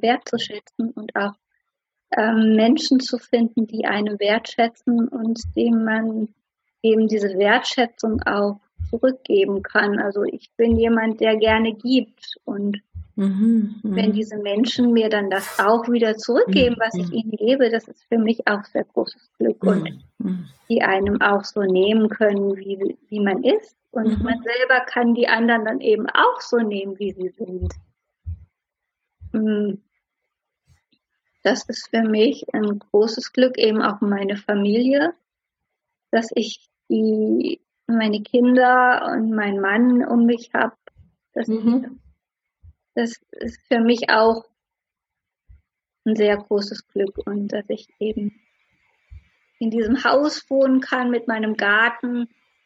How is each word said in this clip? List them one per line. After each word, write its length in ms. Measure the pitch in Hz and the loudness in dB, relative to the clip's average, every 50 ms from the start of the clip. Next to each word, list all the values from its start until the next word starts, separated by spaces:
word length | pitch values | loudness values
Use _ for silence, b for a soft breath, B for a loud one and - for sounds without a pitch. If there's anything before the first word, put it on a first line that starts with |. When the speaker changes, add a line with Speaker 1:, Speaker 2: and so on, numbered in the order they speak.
Speaker 1:
wertzuschätzen 920 | 220 226 254 - - - 240 226 - - 214 208 - _ _ - 226 226 | 0 0 0 0 -2 -6 -6 -6 -6 -6 -10 -14 -16 _ _ -6 -6 -6
und 220 | - 214 214 - - | -6 -10 -12 -8 -4
auch, 200 | 208 202 202 202 _ _ _ _ _ _ _ _ _ _ _ _ _ _ - - | -4 -4 -4 -6 _ _ _ _ _ _ _ _ _ _ _ _ _ _ -4 0
ähm, 380 | - 214 220 226 220 220 220 220 | 0 2 2 4 4 4 4 6
Menschen 460 | 214 220 233 294 311 - - 269 254 | 6 6 4 4 2 2 2 2 2
zu 180 | - - 247 240 | 2 0 -8 -8
finden, 480 | - - - 240 233 226 - 233 220 | -4 0 0 2 2 2 0 -2 -4
die 200 | - 226 220 - | -2 -4 -4 -2
einen 320 | - 202 208 208 208 208 202 | -2 0 0 -2 -2 -2 -2
wertschätzen 880 | 202 202 214 226 - - - - 233 233 233 _ - 247 240 233 226 - | 0 0 0 0 -2 -4 -2 0 0 0 -2 _ -2 0 0 2 0 0
und 320 | - 233 220 226 226 233 - - - | -2 -4 -4 -4 -4 -6 -6 -6 -2
dem 280 | 220 233 233 233 226 220 | 0 0 2 2 2 0
man 440 | 220 220 220 226 226 220 220 220 - _ _ _ _ _ _ _ _ _ _ | 0 -2 -2 -2 -4 -4 -4 -6 -8 _ _ _ _ _ _ _ _ _ _
eben 260 | - 226 214 220 220 214 | 2 2 4 4 2 2
diese 300 | 220 208 202 196 185 185 | 0 0 -2 -2 0 0
Wertschätzung 800 | 202 202 226 254 - - - 269 233 233 _ - - 226 220 220 | 2 2 2 2 0 -2 -2 -2 -2 -2 _ -6 -4 -4 -2 -2
auch 380 | - - 202 202 202 202 202 - _ _ _ - - - | -2 -2 -2 0 -2 -2 -4 -8 _ _ _ -12 -10 -8
zurückgeben 760 | 233 233 - 262 262 - - - 208 196 196 202 202 190 | -4 0 0 0 0 -2 -4 0 2 2 2 0 -2 -6
kann. 360 | 190 - - 214 208 208 202 208 | -4 -2 0 0 0 0 0 -2
Also 240 | 208 202 196 202 | -2 -4 -4 -4
ich 280 | 208 - - - - - _ | -4 -4 -6 -10 -14 -8 _
bin 200 | - 233 233 233 | 0 2 2 4
jemand, 440 | 226 226 226 233 226 220 226 220 - | 2 2 2 2 0 0 -2 -2 0
der 160 | 214 220 220 | 0 0 2
gerne 360 | 220 220 220 220 220 226 226 214 | 2 2 2 2 2 0 -2 -4
gibt 640 | - - 240 262 247 214 - _ _ - - - - - | -4 -2 0 2 2 0 -2 _ _ -20 -20 -20 -16 -10
und 360 | - 208 202 202 202 202 202 _ _ - - - _ - | -10 -6 -4 -4 -4 -4 -6 _ _ -16 -16 -16 _ -6
Speaker 2:
Mhm, 640 | 214 196 196 190 196 220 226 233 220 202 202 - - | -4 -2 -2 0 2 2 4 4 2 2 -2 -6 -8
mhm. 120 | - 214 185 | -6 -4 -2
Speaker 1:
wenn 180 | 190 202 214 | 0 0 0
diese 240 | 202 214 220 - 214 208 | 0 0 -2 -6 -6 -6
Menschen 540 | 202 202 202 214 247 - - 254 240 240 | -4 -2 0 0 0 0 0 0 2 4
mir 160 | 233 226 220 214 | 4 4 2 2
dann 220 | 214 208 202 190 | 0 0 0 0
das 280 | 190 196 196 - - - | -2 -4 -4 -4 -2 0
auch 280 | 196 208 226 233 233 240 | 2 4 4 2 2 0
wieder 280 | 240 233 226 214 220 | 0 2 2 0 0
zurückgeben, 580 | 220 - - 240 320 494 190 190 - 254 240 233 | -2 -2 0 2 2 2 4 4 2 4 2 2
Speaker 2:
Mhm, 40 | - | -2
Speaker 1:
was 180 | 226 220 - 180 | -4 -4 -4 -4
ich 120 | 180 175 | -6 -4
Speaker 2:
mhm. 60 | - | -4
Speaker 1:
ihnen 140 | 226 220 220 | -6 -6 -6
gebe, 380 | 214 - 208 233 269 277 247 220 | -6 -2 0 2 2 4 2 2
das 160 | 226 226 - - | 0 -2 -6 -8
ist 160 | - _ _ - | -20 _ _ -2
für 100 | 233 226 | 0 0
mich 280 | 220 220 220 - - 214 | 2 0 0 0 0 -2
auch 160 | 208 202 208 | -2 -2 -4
sehr 200 | - - 214 208 | -6 -6 -6 -6
großes 460 | _ - - - - - _ _ _ _ - | _ -4 -4 -4 -4 -6 _ _ _ _ -2
Glück 240 | 117 113 - - | -2 -2 0 0
und 200 | 95 95 98 - 80 | 0 0 0 0 -2
Speaker 2:
Mhm, 180 | 82 65 65 - _ _ - | -6 -10 -14 -20 _ _ -8
mhm. 260 | 208 185 185 180 165 - _ _ _ - | -6 -6 -6 -6 -10 -14 _ _ _ -2
Speaker 1:
die 140 | 233 226 | -2 0
einem 380 | - 196 190 196 196 202 208 - | 2 2 0 0 0 0 0 0
auch 240 | 214 202 202 202 202 | 2 2 0 0 -2
so 180 | - - 214 | -4 -4 -2
nehmen 460 | 196 190 185 185 190 208 220 226 214 214 | 0 0 2 2 2 4 2 2 2 0
können, 480 | 214 - 220 208 202 196 196 196 196 | 0 0 0 0 2 0 -2 -2 -4
wie, 400 | 190 196 196 196 190 196 - - - _ - | -4 -8 -10 -8 -6 -6 -6 -6 -10 _ -10
wie 120 | 214 208 | -6 -2
man 240 | 202 202 185 - 180 | -2 -2 0 0 0
ist 320 | 254 403 427 - - _ _ _ _ | 0 0 0 -2 -8 _ _ _ _
und 260 | - 240 220 220 214 202 | -6 -2 -2 -2 -2 -2
Speaker 2:
Mhm. 60 | 226 | -2
Speaker 1:
man 180 | 220 226 240 | -4 -4 -4
selber 380 | - 233 240 247 254 254 262 247 254 | -4 -4 -2 -2 2 2 2 0 0
kann 280 | - - 240 240 233 233 | -2 -2 0 2 2 2
die 140 | 240 233 - | 2 0 0
anderen 360 | 226 226 233 233 233 226 214 | 0 2 2 2 2 0 0
dann 160 | 220 - - | -2 -4 -2
eben 280 | - 226 214 214 247 - | 0 0 0 0 0 0
auch 300 | - - - 494 494 - | 2 2 2 2 2 -2
so 180 | - - 247 233 | -4 -2 -2 0
nehmen, 400 | 226 208 208 196 196 196 190 196 | 0 -2 -4 -6 -6 -8 -8 -6
wie 140 | 208 190 | -6 -6
sie 160 | 190 190 185 180 | -6 -6 -8 -8
sind. 440 | - - 226 180 185 180 180 160 - - - _ _ _ _ _ _ _ - 82 85 - - _ _ _ _ _ _ _ _ _ _ _ _ _ _ - - - | -8 -10 -12 -10 -8 -8 -8 -8 -8 -10 -18 _ _ _ _ _ _ _ -14 -14 -14 -14 -16 _ _ _ _ _ _ _ _ _ _ _ _ _ _ -20 -12 -6
Mm. 420 | - 220 214 214 214 208 208 202 202 202 _ _ _ _ _ _ _ _ _ _ _ _ _ _ _ _ _ _ _ _ _ _ _ _ _ _ _ _ _ _ _ _ - | -4 -2 0 0 0 0 -2 -2 -4 -8 _ _ _ _ _ _ _ _ _ _ _ _ _ _ _ _ _ _ _ _ _ _ _ _ _ _ _ _ _ _ _ _ 0
Das 200 | 196 254 - - - | 0 0 0 -4 -10
ist 200 | 226 - - - | -12 -12 -8 -4
für 120 | - 226 | -2 0
mich 500 | 226 220 214 214 220 277 277 - - - - | 0 2 2 4 2 2 2 -2 -8 -6 -4
ein 240 | 214 214 208 208 208 | -2 -2 -2 -4 -6
großes 540 | - _ - 208 220 226 226 254 - - | -4 _ 2 2 2 2 0 -6 -10 -4
Glück, 260 | - 254 254 254 254 - | 0 2 2 2 2 2
eben 240 | - 220 220 220 | 2 2 2 2
auch 180 | - 208 196 - | 0 -2 -2 -2
meine 360 | 214 202 202 196 196 196 202 | -2 -2 -2 -2 -2 -4 -6
Familie, 800 | 202 - - 208 202 202 208 208 233 247 262 277 285 302 339 - _ _ _ _ _ _ _ _ _ _ _ _ _ _ _ _ _ _ - | -6 -4 -4 -2 0 0 2 2 2 2 2 2 2 0 0 -4 _ _ _ _ _ _ _ _ _ _ _ _ _ _ _ _ _ _ -2
dass 200 | - 226 233 - - | -2 -2 -2 -2 -4
ich 340 | 240 208 208 - - _ _ _ _ _ - | -4 -4 -4 -8 -16 _ _ _ _ _ -2
die, 720 | 233 220 220 220 214 214 214 214 220 247 - - - - _ _ _ _ _ | 0 0 2 2 0 0 0 0 0 0 -2 -4 -6 -8 _ _ _ _ _
meine 360 | - 233 226 220 214 208 208 | -2 -2 0 0 0 -2 -4
Kinder 920 | 208 - - 247 247 247 254 254 254 247 254 254 247 247 247 - - - | -4 0 2 4 4 6 6 6 6 6 6 6 4 4 2 2 0 -2
und 180 | - 233 220 220 | -2 -2 -2 -2
meinen 300 | 220 214 208 202 196 196 | -2 -2 -2 -2 -2 -2
Mann 440 | 196 196 202 226 247 247 247 240 - | 0 0 2 2 4 4 4 2 2
um 200 | - 240 233 233 | 2 2 4 4
mich 240 | 233 240 233 - - - | 4 2 0 -4 -6 -4
hab. 220 | - - - - _ _ - _ - - _ _ _ _ _ - | -2 -2 -2 -4 _ _ -20 _ -20 -20 _ _ _ _ _ -8
Das, 120 | - 233 | -8 -4
Speaker 2:
Mhm. 540 | 220 220 226 214 233 240 262 - - - - _ _ _ _ _ _ _ _ _ _ _ _ - - - _ _ _ - | -4 -2 0 2 2 2 0 -2 -4 -14 -20 _ _ _ _ _ _ _ _ _ _ _ _ -20 -20 -20 _ _ _ -4
Speaker 1:
das 260 | 240 233 233 233 - _ - | -4 -4 -4 -6 -12 _ -20
ist 300 | - - - 233 - - _ - | -14 -12 -12 -12 -12 -8 _ 0
für 120 | 254 226 | 0 2
mich 280 | 226 233 240 226 - - | 4 2 2 2 2 2
auch 340 | 220 220 220 226 226 226 - _ _ _ _ _ _ _ _ _ _ _ _ _ _ _ _ _ _ _ _ _ - _ _ _ _ _ _ _ _ _ - | 2 4 4 4 2 0 -6 _ _ _ _ _ _ _ _ _ _ _ _ _ _ _ _ _ _ _ _ _ -20 _ _ _ _ _ _ _ _ _ -4
ein 100 | 220 220 | -2 0
sehr 200 | 214 208 208 208 202 | 2 2 2 2 0
großes 500 | 202 - 214 202 202 202 - - - _ | -2 -4 -4 -4 -4 -6 -12 -16 -14 _
Glück 300 | - 196 196 196 - - - | -4 -4 -4 -4 -6 -8 -10
und 220 | 202 202 208 202 202 | -8 -6 -6 -6 -6
dass 160 | 214 208 208 208 | -6 -8 -8 -8
ich 200 | 214 214 - _ _ - | -10 -10 -12 _ _ -8
eben 420 | 208 220 220 214 208 208 - _ _ _ _ _ _ _ _ _ _ _ _ _ _ - - - _ _ _ _ _ _ _ - | -6 -6 -4 -4 -6 -8 -8 _ _ _ _ _ _ _ _ _ _ _ _ _ _ -20 -20 -20 _ _ _ _ _ _ _ -6
in 120 | 233 220 | -6 -4
diesem 320 | 220 233 220 214 254 - - | -2 -2 0 0 0 0 2
Haus 440 | 294 - 277 294 302 302 - - - | 2 2 2 2 0 -4 -6 -6 -2
wohnen 320 | 269 269 269 269 262 262 | 0 2 4 4 4 2
kann, 300 | 262 - 269 254 247 247 | 0 -2 -4 -2 -2 0
mit 180 | 240 233 240 240 | -2 -2 -2 -4
meinem 280 | 226 220 214 220 214 | -4 -2 -2 -4 -2
Garten, 720 | 214 202 202 208 214 226 233 233 - - 247 247 240 240 - _ _ _ _ _ _ _ | 0 0 2 4 4 2 2 0 -4 -6 -6 -4 -4 -6 -8 _ _ _ _ _ _ _